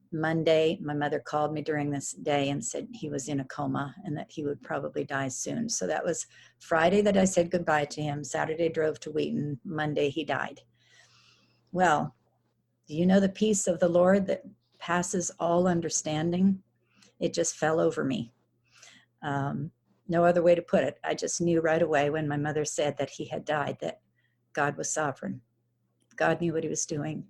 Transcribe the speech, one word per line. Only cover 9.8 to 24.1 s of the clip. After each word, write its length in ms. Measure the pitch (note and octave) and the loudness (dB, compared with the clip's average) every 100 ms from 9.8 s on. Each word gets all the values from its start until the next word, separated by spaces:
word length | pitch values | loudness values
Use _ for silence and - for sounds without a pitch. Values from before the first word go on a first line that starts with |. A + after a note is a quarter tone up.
| D3+ D3 C#3+ | -2 2 0
he 140 | D#3 | 0
died. 380 | D3 C3+ - - _ _ _ _ _ _ _ _ _ _ _ | -2 -2 -2 -8 _ _ _ _ _ _ _ _ _ _ _
Well, 420 | F3 F3+ D3+ D#3 - _ _ _ _ _ _ _ | 2 4 4 0 -8 _ _ _ _ _ _ _
do 80 | D3+ | 0
you 100 | F3+ | 6
know 140 | F#3+ | 6
the 80 | G3 | 4
peace 400 | - G#3+ G3+ - | 2 2 2 0
of 120 | E3+ | 2
the 100 | F3+ | 4
Lord 380 | E3+ F3+ G3 F#3+ | 6 6 6 2
that 180 | - - - _ _ | -4 -6 -20 _ _
passes 520 | - F3 F3 F#3 E3 - | -2 -2 0 -2 -4 -4
all 280 | E3+ E3+ F#3 | 0 4 4
understanding? 960 | E3+ D#3+ - D#3 D3+ E3+ F3 G3 F#3+ - _ _ _ _ _ | 2 0 -4 -2 -2 0 4 4 2 -4 _ _ _ _ _
It 140 | F3 | -2
just 220 | - E3+ - | 0 -2 0
fell 240 | D#3 D#3+ | 0 2
over 260 | E3 D3+ C#3+ | 2 0 -2
me. 260 | B2+ A#2 _ _ _ _ _ - - _ _ D3+ | -2 -6 _ _ _ _ _ -20 -20 _ _ -4
Um, 460 | C#3 C#3 D3 D3 - _ _ - | -2 -2 -4 -8 -12 _ _ -2
no 160 | E3+ | 4
other 200 | F3 F3 | 4 6
way 100 | E3+ E3+ | 4 4
to 60 | |
put 220 | E3+ F#3 | 4 0
it. 160 | C3+ - | 0 -2
I 120 | D#3 D#3 | -4 -4
just 260 | E3 - | -4 -2
knew 180 | E3+ E3 | 2 2
right 220 | D#3+ D#3+ | 2 2
away 300 | E3 D3+ D3 | 4 2 2
when 160 | D#3 D3+ | 0 -2
my 100 | D3 | -2
mother 260 | D3 D3+ | -2 -2
said 320 | D3 - D3 C#3+ | -2 -2 -2 -2
that 120 | C#3 | -6
he 160 | - D3+ | -6 -8
had 180 | D#3 | -8
died 340 | - D3+ C#3 B2+ | -4 -2 -2 -4
that 200 | D#3 - _ | -8 -10 _